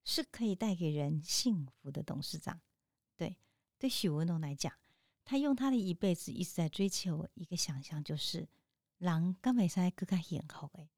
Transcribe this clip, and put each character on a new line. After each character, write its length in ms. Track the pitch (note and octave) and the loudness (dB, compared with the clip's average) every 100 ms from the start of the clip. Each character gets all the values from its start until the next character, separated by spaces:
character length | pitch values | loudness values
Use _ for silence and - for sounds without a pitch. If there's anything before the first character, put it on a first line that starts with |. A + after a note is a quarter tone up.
是 200 | - - | -4 -2
可 200 | C#4+ - | -2 -2
以 120 | A3+ F#3+ | 0 2
带 200 | A3 F3 | 0 2
给 140 | E3 | 2
人 320 | D3 C#3+ D3+ | 2 2 0
幸 440 | D#3+ - B3+ F#3+ C3+ | 0 0 4 2 0
福 260 | - C#3 | -8 -10
的 100 | D3+ | -8
董 180 | D3+ C3 | -6 -4
事 160 | - D3+ | -6 -8
长。” 220 | - E3+ _ _ _ _ _ - | -8 -10 _ _ _ _ _ -8
对， 220 | E3 F3+ _ _ _ _ | -6 -8 _ _ _ _
对 100 | C4+ | -2
许 200 | - F#3+ | 0 0
文 180 | D3 E3+ | 2 2
龙 140 | E3 | 0
来 120 | D3 | -2
讲， 200 | C#3+ D3+ - _ _ _ _ | -2 -4 -6 _ _ _ _
他 140 | - C#4 | -2 2
用 180 | C#4+ B3+ | 4 4
他 160 | C4+ | 4
的 60 | B3+ | 2
一 160 | F#3+ | 2
辈 200 | E3+ G3 | 2 2
子 180 | E3+ - | 2 0
一 120 | - | -4
直 80 | F3+ | -4
在 180 | - D#3+ | 0 0
追 180 | - G3 | 2 0
求 400 | - F#3 D#3 - | 0 -2 -2 -4
一 100 | - | -8
个 120 | E3+ F3 | -6 -4
想 260 | - C3+ | -2 -4
象， 220 | C#3 D3+ | -6 -6
就 120 | D3 D3+ | -4 -4
是 320 | - E3+ E3 _ _ _ _ - | -2 -4 -8 _ _ _ _ -4
人 380 | F3+ D#3+ F3+ F#3 | 0 2 2 0
敢 140 | B3+ B3 | 2 4
袂 120 | F3+ | 4
使 220 | - F3+ | 4 2
更 140 | - F3+ | 2 0
加 160 | F#3 | 0
幸 180 | - D#3 D3+ | 0 -4 -6
福 220 | - D3 | -10 -12
的。 140 | - D#3 | -14 -20